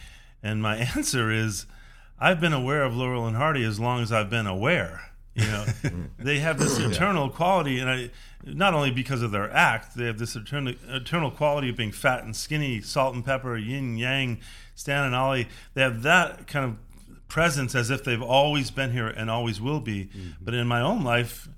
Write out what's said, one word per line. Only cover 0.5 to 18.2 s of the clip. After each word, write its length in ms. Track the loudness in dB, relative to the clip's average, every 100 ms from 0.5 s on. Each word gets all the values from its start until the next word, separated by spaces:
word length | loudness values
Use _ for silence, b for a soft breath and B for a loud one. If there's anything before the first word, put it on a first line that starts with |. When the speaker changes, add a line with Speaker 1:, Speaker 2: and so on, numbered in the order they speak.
| 0
Speaker 1:
my 140 | 0 0
<laughs> 200 | -2 -2
answer 340 | 0 0 2
is, 360 | 2 0 -4 -10 B B B B 0
I've 220 | 2 4
been 120 | 2
aware 300 | 2 2 2
of 140 | 0 0
Laurel 300 | -2 0 0
and 100 | 0
Hardy 280 | 2 2
as 140 | 0 0
long 240 | 0 0
as 80 | 2
I've 180 | 2 2
been 160 | 0 0
aware. 640 | 0 2 2 0 -8 -16 -20 -6
You 120 | 0 0
know, 180 | 0 -2 -2 -2
Speaker 2:
<laughs> 260 | -4 -8 -6
Speaker 1:
they 200 | -2 0
have 180 | 0 2
this 200 | 2 2
Speaker 2:
Yeah. 100 | 0
Speaker 1:
eternal 400 | 2 2 2 0
quality, 500 | 0 2 4 2 0
and 100 | 0
I, 200 | 0 -4 B B B
not 280 | -8 2 4
only 160 | 4 2
because 280 | 0 0 0
of 80 | 0
their 180 | 0 2
act, 460 | 4 4 4 -4 -4
they 80 | -4
have 120 | -2
this 180 | -6 -6
eternal, 380 | -6 -4 -4 -6 -8
eternal 420 | -8 -2 -2 0
quality 380 | 2 2 2 0
of 60 | -2
being 140 | -4
fat 300 | 0 0 0
and 120 | -2 -8
skinny, 440 | -4 -2 0 -2
Salt-N-Pepa, 840 | -2 0 0 0 -2 -2 -2 -4
Yin 320 | -4 -4 -4 -2
Yang, 440 | 0 0 0 -4 B B B -10
Stan 280 | -2 0 2
and 80 |
Ollie. 340 | 2 2 2 -2 B B
They 80 | 2
have 200 | 2 2
that 440 | 4 6 4 -2 -6
kind 180 | -2
of 120 | -2 -4 -12 -20 -20 -20 -4
presence 460 | 2 2 2 0
as 160 | 0 0
if 140 | 0
they've 180 | 0 -2